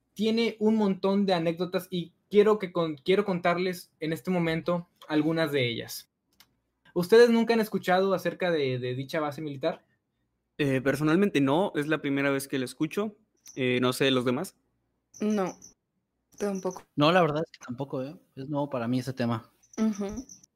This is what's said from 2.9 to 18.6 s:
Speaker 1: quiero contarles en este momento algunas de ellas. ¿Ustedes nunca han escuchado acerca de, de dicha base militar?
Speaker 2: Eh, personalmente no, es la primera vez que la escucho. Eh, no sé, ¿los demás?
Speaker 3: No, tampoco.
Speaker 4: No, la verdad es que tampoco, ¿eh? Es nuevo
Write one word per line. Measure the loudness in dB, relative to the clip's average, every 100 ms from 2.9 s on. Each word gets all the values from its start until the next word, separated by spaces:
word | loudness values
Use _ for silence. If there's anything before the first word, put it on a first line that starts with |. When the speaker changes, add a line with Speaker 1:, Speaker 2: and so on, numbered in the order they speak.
| -2
Speaker 1:
quiero | 0 2
contarles | 2 0 0 0 -2 -6 -12 _
en | -6
este | -6 -2
momento | 0 0 -2 -2 -4 -6 _ -4
algunas | 0 0 0 0
de | 0 -2
ellas. | -4 -10 -14 -18 _ _ _ _ _ _ _ _
¿Ustedes | -6 6 8 8
nunca | 6 2
han | 2
escuchado | 0 -2 0 2 2
acerca | 0 -2 -2 -2
de, | 0 0 -2
de | -4
dicha | -6 -6 -4
base | -4 -6
militar? | -10 -4 -4 -4 _ _ _ _ _ _ _ -2
Speaker 2:
Eh, | 0 2
personalmente | 0 0 2 4 2 2
no, | 2 2 0
es | -2 -2
la | -2
primera | -2 0 0
vez | -2 -2
que | -4
la | -6
escucho. | -4 -4 -4 -6 -8 _ _ -14 -2
Eh, | 0 2
no | 0
sé, | 2 2
¿los | 2 0
demás? | -2 -6 -14 _ _ _ _ _ -6
Speaker 3:
No, | -2 0 -2 -6 -20 _ _ _ _ _ _ -6
tampoco. | -6 -4 -6 -8 -8
Speaker 4:
No, | 2 4
la | 4
verdad | 4 0 -6
es |
que | -10
tampoco, | -12 -10 -8 -8
¿eh? | -8 -12 _ -16
Es | -8
nuevo | -6